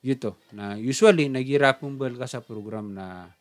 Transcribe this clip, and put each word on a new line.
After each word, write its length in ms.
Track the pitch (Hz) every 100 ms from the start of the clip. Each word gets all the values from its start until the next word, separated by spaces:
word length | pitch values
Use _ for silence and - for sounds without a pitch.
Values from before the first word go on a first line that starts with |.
Gitu. 320 | 131 131 113 95 _ 104
Nah, 160 | 101
usually, 560 | 104 117 135 214 180 143
nagira 480 | 131 131 143 143 135
pumbel 400 | 143 139 131 123
ka 80 | 123
sa 160 | 123
program 480 | 113 110 104 107 104
na 400 | 98 92 90 87 87